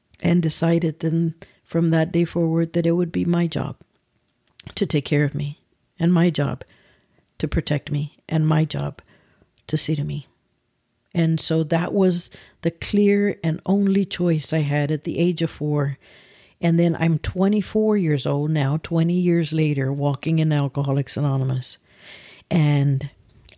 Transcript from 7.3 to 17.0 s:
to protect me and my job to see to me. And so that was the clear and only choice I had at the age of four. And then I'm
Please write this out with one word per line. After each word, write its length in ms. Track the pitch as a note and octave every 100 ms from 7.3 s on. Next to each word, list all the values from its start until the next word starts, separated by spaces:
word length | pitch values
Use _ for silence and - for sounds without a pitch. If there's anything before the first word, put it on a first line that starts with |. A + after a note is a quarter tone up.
| -
to 100 | D3+
protect 420 | E3 - D3 -
me 280 | D3 D3 - -
and 180 | D#3 D#3
my 180 | D#3
job 360 | D#3 C#3+ C#3+ - _ _ _ _ _ _ -
to 100 | D#3
see 200 | - D3+
to 80 |
me. 220 | D3+ D3 - _ _ _ _ _ _ _ _
And 280 | F3 E3 D#3+
so 240 | - D#3+
that 280 | D#3 E3 E3+
was 380 | G3+ F#3 F3 - - - _
the 80 | E3+
clear 680 | - - G#3 G3+ G3+ G3+ -
and 180 | E3 E3 -
only 380 | G3+ G3 G3
choice 480 | G3 - F3 D#3+ -
I 80 | D#3+
had 300 | C#3+ D3 D3
at 140 | D3+
the 140 | - -
age 240 | F3+ E3
of 80 | E3
four. 480 | - D3+ D3 C#3+ C3 _ - - - _ _
And 180 | E3+ E3
then 180 | E3+
I'm 200 | D#3+